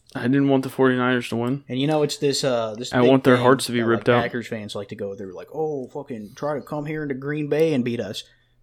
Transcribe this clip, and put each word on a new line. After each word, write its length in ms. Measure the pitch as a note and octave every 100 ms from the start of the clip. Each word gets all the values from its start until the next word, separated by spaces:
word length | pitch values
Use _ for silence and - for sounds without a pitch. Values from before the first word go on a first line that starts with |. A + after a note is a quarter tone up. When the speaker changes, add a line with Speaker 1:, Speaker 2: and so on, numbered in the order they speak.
| _
Speaker 1:
I 100 | B2+
didn't 260 | A#2+ C#3 C#3
want 140 | C3+
the 60 | C3+
forty-niners 600 | - C3 B2+ B2 B2 B2
to 60 | A2+
win. 260 | A#2+ C#3 -
Speaker 2:
And, 120 | B2+
you 80 | C#3+
know, 160 | D#3
it's 140 | D3 -
this, 260 | D3 C3
uh, 320 | C#3+ A#2+ A2+ A2
this 160 | B2
Speaker 1:
I 80 | B2+
Speaker 2:
big 80 | B2
Speaker 1:
want 140 | C3
their 120 | C3+ B2
Speaker 2:
thing 80 |
Speaker 1:
hearts 220 | B2 C3+ -
to 60 |
be 80 | A#2+
Speaker 2:
that, 60 | A#2
Speaker 1:
ripped 220 | A2+ -
Speaker 2:
like, 100 | A#2+
Speaker 1:
out. 40 |
Speaker 2:
Packers 240 | A#2+ B2 G#2+
fans 280 | A2+ G#2 G#2+
like 140 | G2+
to 60 | G#2
go 200 | G2+ G2
through, 180 | F#2+
like, 160 | F2+ F2+
"Oh, 340 | - D#3 C#3+ B2
fucking 460 | D3 C#3 A2+ G#2 -
try 200 | C#3+ D3
to 60 |
come 240 | - D3+ D3
here 180 | D#3
into 120 | D3 C3
Green 320 | C#3 D3 D3
Bay 240 | D3 E3
and 100 | C#3+
beat 160 | A#2+ A#2
us." 240 | G2+ A2 - _ _ _